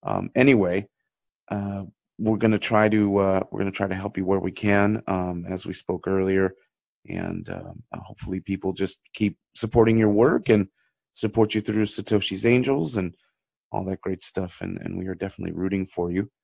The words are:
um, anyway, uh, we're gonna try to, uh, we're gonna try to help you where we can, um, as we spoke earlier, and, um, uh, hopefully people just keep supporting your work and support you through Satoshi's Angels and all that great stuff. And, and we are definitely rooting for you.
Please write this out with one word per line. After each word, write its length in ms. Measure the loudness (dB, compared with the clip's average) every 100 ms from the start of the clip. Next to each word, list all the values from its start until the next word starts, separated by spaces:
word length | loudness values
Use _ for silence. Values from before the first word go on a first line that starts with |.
um, 280 | -4 -4 -2
anyway, 540 | 4 6 6 4 0 -6 _ _ _ _ _ _
uh, 340 | -6 -6 -8 -10 _ _ -4
we're 180 | 0 2
gonna 220 | 2 2
try 320 | 2 4 4
to, 260 | 4 2 2
uh, 260 | 2 2 -2
we're 100 | -4
gonna 100 | -4
try 180 | -2 -4
to 60 |
help 240 | -2 -6 -4
you 80 | 0
where 120 | 0
we 140 | -2
can, 500 | -2 2 4 2 0 -2
um, 400 | -4 -4 -6 -8
as 160 | -10
we 80 | -8
spoke 340 | -12 -6 -6 -2
earlier, 480 | 0 2 2 2 -2 _ _ _ _ -10
and, 400 | -8 -6 -8 -8
um, 340 | -10 -12 -18 -14
uh, 80 | -16
hopefully 400 | -14 -14 -8 -8
people 340 | -6 -4 -4
just 260 | -2 -4 -6 _
keep 240 | -2 -2 -2 _
supporting 420 | -8 0 4 6 6
your 140 | 4
work 400 | 6 4 4 4
and 180 | 4 2 _ _ _ _
support 400 | -6 -4 2 2
you 80 | 0
through 240 | -2 -2 -2
Satoshi's 580 | -4 0 0 0 0
Angels 540 | 2 4 2 0 -2 -4
and 160 | -4 -8 _ _ _ _ _
all 120 | -6 -4
that 160 | -6
great 200 | -6 -6
stuff. 380 | -6 -6 -8 -8
And, 180 | -10 -8
and 160 | -8 -8
we 80 | -8
are 80 |
definitely 400 | -6 -8 -8 -8
rooting 320 | -4 -2 -2 -4
for 240 | -4 -2
you. 180 | -2 -4 _